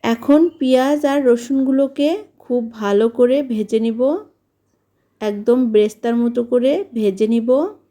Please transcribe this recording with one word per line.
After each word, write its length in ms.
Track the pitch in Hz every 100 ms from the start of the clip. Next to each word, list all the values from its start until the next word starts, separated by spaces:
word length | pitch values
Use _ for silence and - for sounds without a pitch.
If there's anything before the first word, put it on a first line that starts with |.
এখন 360 | 226 226 - 294 339 -
পেঁয়াজ 440 | 262 254 269 294
আর 140 | 294 285 262
রসুনগুলোকে 800 | 240 240 269 262 269 269 269 285 381 427 _
খুব 240 | _ 247 226
ভালো 340 | 226 208 202 226 233
করে 200 | 247 277 269
ভেজে 260 | 220 214 220
নিব, 200 | 226 226 262 349 - _ _ _ _ _ _ _ _ _
একদম 380 | 214 208 214 247 247
ব্রেস্তার 440 | 214 214 - 240 233
মতো 240 | 240 240
করে 280 | 233 247 254 330 392
ভেজে 320 | 233 214 190 214
নিব। 200 | 233 226 262 349 415 _